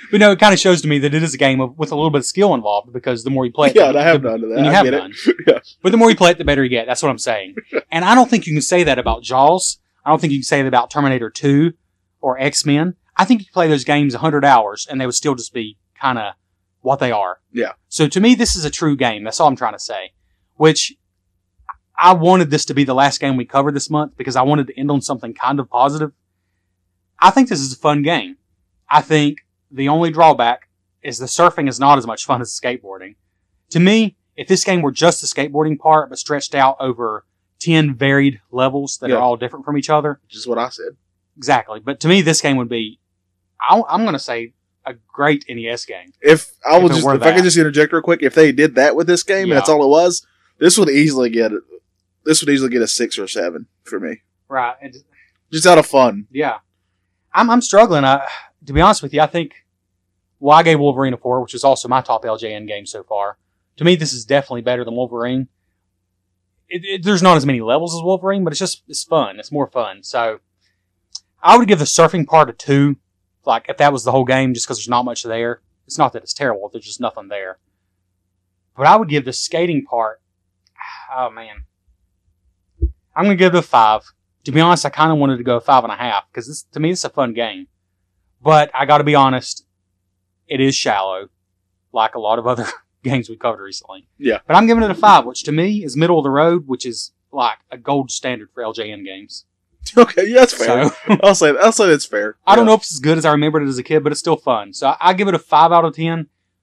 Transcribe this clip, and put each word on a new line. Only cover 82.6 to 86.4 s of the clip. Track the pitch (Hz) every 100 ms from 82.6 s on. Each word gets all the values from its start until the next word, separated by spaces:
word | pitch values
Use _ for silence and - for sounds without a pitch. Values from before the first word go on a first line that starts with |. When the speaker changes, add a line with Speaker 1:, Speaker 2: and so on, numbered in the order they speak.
| _ _ - - _ -
Speaker 1:
I'm |
gonna | 196 185
give | 185
it | 175
a |
five. | 160 123 110 110 - _ _ _
To | -
be | 139
honest, | 170 175 143
I |
kinda | 147 156
wanted | 156 139 127
to |
go | 120 120
five | - 131
and | 117
a | 101
half, | 120 101 -
'cause | -